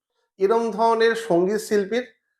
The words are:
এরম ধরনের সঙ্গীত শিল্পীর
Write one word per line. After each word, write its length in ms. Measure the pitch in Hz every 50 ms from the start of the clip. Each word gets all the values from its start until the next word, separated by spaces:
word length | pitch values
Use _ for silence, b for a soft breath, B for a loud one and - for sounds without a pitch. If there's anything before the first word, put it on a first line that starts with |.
| _ _ _ _ _ _ _
এরম 340 | - 190 202 226 233 233 226
ধরনের 440 | 196 196 226 226 226 226 226 233 226
সঙ্গীত 420 | 226 - - 175 170 180 185 220
শিল্পীর 500 | 208 214 - 214 208 196 190 220 247 247 - _ _ _ _ _